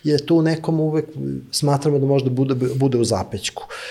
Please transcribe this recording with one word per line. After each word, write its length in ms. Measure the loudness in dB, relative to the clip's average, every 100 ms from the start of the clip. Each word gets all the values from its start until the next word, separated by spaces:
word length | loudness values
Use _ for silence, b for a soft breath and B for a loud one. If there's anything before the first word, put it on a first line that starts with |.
jer 220 | 0 0
to 100 | 4
u 80 | 2
nekom 380 | 4 0 0 0
uvek 280 | 0 0 -4 -6 -8 -8 -8
smatramo 480 | -2 0 2 2 2
da 80 | 2
možda 240 | 2 2
bude, 240 | 0 0 0 0
bude 240 | 0 2 2
u 60 |
zapećku. 580 | 2 0 -2 -6 -8 -10 -14 B B